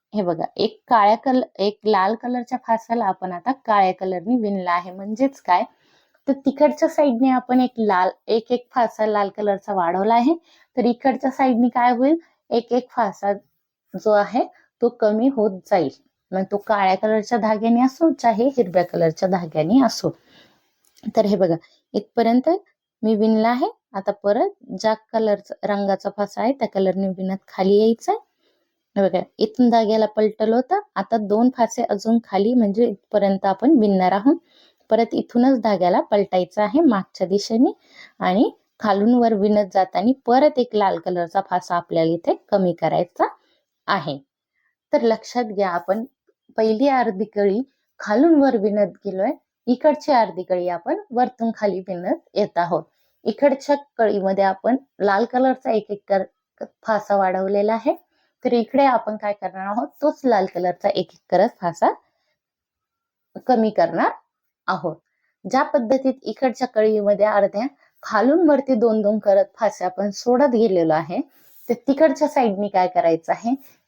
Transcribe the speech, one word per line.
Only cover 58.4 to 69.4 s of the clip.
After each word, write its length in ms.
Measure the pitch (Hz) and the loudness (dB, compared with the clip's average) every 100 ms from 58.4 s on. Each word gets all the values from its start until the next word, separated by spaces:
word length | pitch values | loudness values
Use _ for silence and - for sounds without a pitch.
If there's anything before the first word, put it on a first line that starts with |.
| 254 | -2
तर 80 | |
इकडे 320 | 240 220 269 277 | 0 0 2 2
आपण 320 | 233 - 214 | 2 -2 -8
काय 160 | 208 | -6
करणार 340 | 208 190 190 196 | -6 -8 -10 -8
आहोत, 200 | 214 285 - | -6 -8 -4
तोच 200 | 294 294 262 | -4 -2 0
लाल 200 | 208 190 | 0 0
कलरचा 440 | 175 180 175 202 | -4 -4 -2 -2
एक 200 | - 175 | -2 -4
एक 60 | _ - | _ -2
करत 200 | 180 226 - | 0 0 -2
फासा 260 | 175 156 285 - _ _ _ _ _ _ _ _ _ _ _ _ _ - - | -8 0 -2 -2 _ _ _ _ _ _ _ _ _ _ _ _ _ -8 -2
कमी 220 | 240 220 | 0 0
करणार 400 | 208 - - 339 - _ _ _ _ - | 0 -2 0 -4 -4 _ _ _ _ -8
आहोत. 280 | 180 165 156 _ _ _ _ 190 | -6 -6 -10 _ _ _ _ -4
ज्या 120 | 254 | -2
पद्धतीत 500 | 294 285 220 262 269 262 | 0 -2 0 0 -2 -4
इकडच्या 460 | 208 220 262 214 254 | -8 -4 -4 -4 -6
कळीमध्ये 580 | 214 220 214 202 196 208 | 0 0 2 0 2 2
अर्ध्या 420 | 208 196 202 269 _ _ _ | 2 0 -2 -8 _ _ _
खालून 460 | - 214 240 330 320 | -4 0 2 4 4
वरती 260 | 269 269 233 | 2 0 0
दोन 260 | 233 220 | 2 2
दोन 180 | 202 214 | 0 0
करत 260 | 208 196 | 2 2